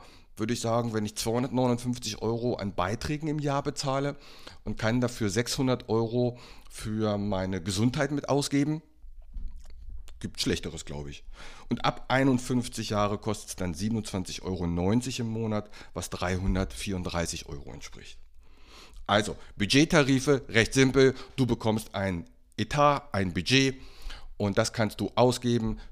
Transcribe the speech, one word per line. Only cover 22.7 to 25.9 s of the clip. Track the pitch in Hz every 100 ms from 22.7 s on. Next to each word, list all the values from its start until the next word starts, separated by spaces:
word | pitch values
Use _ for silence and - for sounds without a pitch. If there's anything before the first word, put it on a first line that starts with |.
| 151 147 143 -
ein | 101 95
Budget | 87 85 131 135 131 - - - - - -
und | 104 98
das | 110
kannst | - 107 -
du | 101 -
ausgeben | 123 123 123 120 110 110 -